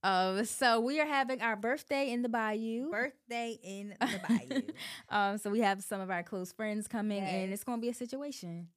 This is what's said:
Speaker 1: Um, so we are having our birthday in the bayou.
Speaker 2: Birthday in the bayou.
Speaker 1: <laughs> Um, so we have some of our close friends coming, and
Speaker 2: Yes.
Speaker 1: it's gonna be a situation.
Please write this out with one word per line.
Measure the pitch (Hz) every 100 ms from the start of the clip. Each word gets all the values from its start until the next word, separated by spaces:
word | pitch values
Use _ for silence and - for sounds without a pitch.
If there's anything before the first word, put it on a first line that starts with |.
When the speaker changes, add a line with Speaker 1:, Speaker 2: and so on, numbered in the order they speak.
Speaker 1:
Um, | 190 185 185 190 220
so | - 254 226
we | 233 302
are | 302
having | 285 254 262
our | 226 214
birthday | 226 285 - 277 277
in | 240
the | 247
bayou. | 226 220 214 226 226 277
Speaker 2:
Birthday | 220 262 - _ 233 233 226
in | 180 196 202 -
the | 240 190 185
bayou. | 226 - 269 262 - -
Speaker 1:
<laughs> | - -
Um, | 208 196 208
so | 208
we | 214
have | 214 196
some | - 196
of | 190
our | 180
close | 175 196 180
friends | - 214 214 208
coming, | 226 214 202
and | 190 190 190
Speaker 2:
Yes. |
Speaker 1:
it's | 202
gonna | - 240
be | 233
a |
situation. | 240 247 269 285 269 175 170 170